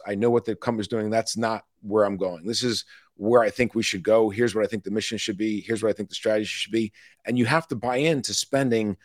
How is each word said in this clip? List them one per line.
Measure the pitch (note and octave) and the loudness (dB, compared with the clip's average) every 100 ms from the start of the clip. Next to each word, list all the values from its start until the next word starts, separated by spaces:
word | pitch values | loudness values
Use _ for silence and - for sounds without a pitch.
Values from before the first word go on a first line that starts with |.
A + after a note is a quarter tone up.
| G2+ | -6
I | |
know | G2+ A#2+ | 0 2
what | A#2+ | 2
the | A#2 | 0
company's | G#2 - A2+ F#2+ | -6 -4 -4 -4
doing. | A#2 G#2+ | -4 -2
That's | A2+ - G#2+ | -2 -2 -2
not | A2+ G#2+ - _ | -2 -4 -10 _
where | G2+ G#2+ | 0 2
I'm | G2+ F#2+ | 2 2
going. | F#2 E2+ F#2+ | -4 -6 -6
This | A2 | -2
is | B2 G#2+ - - _ | -2 -2 -6 -18 _
where | - G2+ A#2+ | -4 4 4
I | G#2+ | 4
think | - A#2+ | 2 0
we | A#2 | 0
should | G#2+ G2 | -2 -2
go. | F2+ A2+ A2 | 4 4 4
Here's | G2+ A#2+ | 2 0
what | G#2 | 2
I | G2+ | 0
think | G#2+ | -2
the | G2 | -4
mission | G#2+ - G#2+ | -4 -4 -6
should | - F#2+ | -4 -2
be. | A2 G#2 | -2 -2
Here's | G2+ A2 | -4 -2
what | G#2+ | 0
I | |
think | G2+ G2 | -2 -6
the | |
strategy | - A2 A2 | -4 0 0
should | G#2 - - | -2 -6 -2
be." | A2+ A2 - - _ | -2 -2 -6 -20 _
And | G#2+ B2 | -2 0
you | A#2 | 2
have | D#3+ - | 2 0
to | A#2+ | -4
buy | A#2+ B2+ | -2 0
into | D#3 D3 G#2+ | 2 0 -2
spending | G2+ - C3+ C3+ A2+ G#2+ F#2 | -6 -2 0 2 2 0 -4